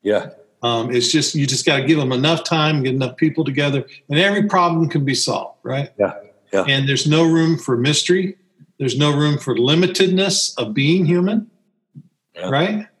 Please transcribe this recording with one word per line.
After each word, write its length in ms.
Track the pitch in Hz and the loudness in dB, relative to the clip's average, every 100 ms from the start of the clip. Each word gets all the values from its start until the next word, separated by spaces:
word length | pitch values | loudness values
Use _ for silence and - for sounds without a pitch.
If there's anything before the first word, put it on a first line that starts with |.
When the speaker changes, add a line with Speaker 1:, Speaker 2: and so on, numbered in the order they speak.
Speaker 1:
Yeah. 280 | 98 104 - - _ _ | 0 -2 -2 -18 _ _
Speaker 2:
Um, 280 | 117 117 117 | -2 -2 0
it's 180 | 123 120 | 0 2
just, 240 | 156 - 156 | 0 0 -2
you 100 | 139 | -2
just 200 | 131 - | 0 0
gotta 200 | 139 131 | 0 2
give 120 | 156 | 2
them 120 | 131 | 2
enough 320 | 127 147 165 | 0 0 0
time, 380 | - 160 151 151 | -2 0 0 0
get 100 | 127 131 | 0 -2
enough 220 | 131 - | -4 -2
people 260 | 160 156 143 | -2 0 -4
together, 400 | 135 143 139 - - _ | -2 -2 -2 -6 -18 _
and 100 | 143 | 0
every 240 | 196 202 208 | 2 2 0
problem 420 | 190 175 165 165 | 2 2 2 0
can 160 | 147 139 | 0 -2
be 80 | 127 | -2
solved, 420 | - 104 - - | -2 -4 -8 -14
right? 280 | 123 131 143 - | -8 -6 -6 -2
Speaker 1:
Yeah. 140 | 98 - - _ _ | -2 -2 -18 _ _
Yeah. 120 | 98 92 | -2 2
Speaker 2:
And 200 | 139 135 | 0 0
there's 180 | 135 151 | 0 2
no 160 | 151 | 4
room 340 | 165 165 165 165 | 4 4 2 0
for 200 | - 123 | 0 0
mystery. 580 | 131 147 - 185 185 - _ _ - _ | 2 0 0 0 0 -8 _ _ -20 _
There's 180 | 135 131 | -4 0
no 140 | 147 143 | 0 2
room 220 | 147 143 | 0 0
for 180 | - 113 | -2 0
limitedness 1000 | 123 160 185 185 185 185 196 196 - - | 2 2 2 2 2 2 0 -2 -4 -6
of 160 | 113 | -6
being 320 | 110 139 180 160 | -2 2 2 2
human, 440 | 175 185 220 - _ _ _ _ - - _ _ - | 2 2 -2 -4 _ _ _ _ -20 -20 _ _ -12
Speaker 1:
Yeah. 140 | 90 | -4
Speaker 2:
right? 380 | 135 185 214 - _ | -2 0 -2 -8 _